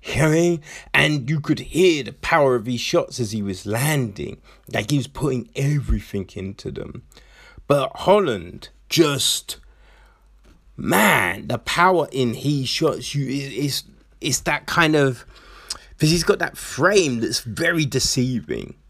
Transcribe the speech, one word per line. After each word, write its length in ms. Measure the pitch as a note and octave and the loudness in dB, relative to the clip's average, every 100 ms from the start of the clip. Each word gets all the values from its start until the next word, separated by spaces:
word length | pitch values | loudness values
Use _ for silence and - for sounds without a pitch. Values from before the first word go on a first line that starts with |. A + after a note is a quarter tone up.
You 140 | - - | -4 0
know 60 | |
what 60 | D#3 | 2
I 120 | D#3 | 4
mean? 200 | F3 E3+ - - - | 2 0 -4 -20 -4
And 380 | C3+ D3 D3+ A#2+ | 0 0 0 -2
you 80 | D#3 | -4
could 220 | D3 D#3 | 0 -2
hear 420 | - C#3+ F#3 D#3 | -2 2 2 2
the 100 | A#2 | -4
power 440 | - - E3 C#3 B2 | -10 0 4 4 2
of 100 | A2 | 0
his 140 | A#2+ | -4
shots 400 | - F3 - - | 0 0 -2 -4
as 100 | A2+ | -4
he 120 | A2 | -2
was 220 | G2 F#2 | -4 -6
landing. 760 | - G#2+ C#3 D3+ A#2+ F#2 C#2+ - _ - - | -4 -2 0 0 -2 -6 -12 -12 _ -20 -6
Like, 180 | A2+ G#2 | -6 0
he 60 | D3 | -2
was 100 | A#2 | -2
putting 440 | - C3 B2+ - | -4 -4 -4 -6
everything 760 | - C#3 D3 A2 A2 - G2+ F#2 | -4 0 0 0 -2 -2 -8 -8
into 380 | - F#2+ G2+ - | -10 -10 -10 -12
them. 320 | - - - - - - - - - - | -10 -12 -14 -18 -20 -20 -20 -20 -20 0
But 240 | C#3+ C3 | 2 2
Holland 760 | - - G3+ F3+ G#2 E2+ - - _ _ | -2 4 6 6 0 -6 -16 -20 _ _
just, 680 | C#3+ D#3+ C#3 - - - - - - - - - _ _ _ - - _ - | 4 4 4 0 -2 -6 -14 -16 -20 -20 -20 -20 _ _ _ -20 -20 _ -10
man, 720 | F2 C#3+ G#3 D3 F2+ G2 - | -2 2 4 4 0 -4 -6
the 100 | A2+ | -8
power 500 | - - F3 F#3 D3 | -4 2 4 4 0
in 220 | C3+ B2 | 0 -2
his 340 | A2 C#3 D3 C3 | 0 -2 -2 -2
shots, 460 | - D#3 F#2 B2+ | 0 0 0 -6
you, 120 | C#3+ C3+ | -4 -4
it, 260 | C#3 C#3 | -4 -6
it's, 320 | A2 C#3+ - - - _ _ | -4 -4 -4 -8 -20 _ _
it's 200 | - C3+ | -4 -2
that 260 | - D3 - | -2 -4 -2
kind 280 | - D#3+ | 2 4
of, 300 | D#3 C#3 B2 - - - - - - - - | 4 2 0 -12 -20 -20 -20 -14 -14 -14 0
'cause 120 | D3+ | 2
he's 140 | E3+ | 2
got 160 | E3+ G3+ | 2 0
that 180 | - - | 0 -6
frame 600 | - - E3 G#3 D#3+ A#2+ | -12 0 4 4 2 0
that's 200 | - - | -2 -4
very 460 | A#2+ G#2 E3 E3+ D3+ | -6 -2 0 2 0
deceiving. 880 | B2+ - - B2+ B2 - A#1 G1+ - _ | 0 0 0 0 -2 -4 -8 -8 -16 _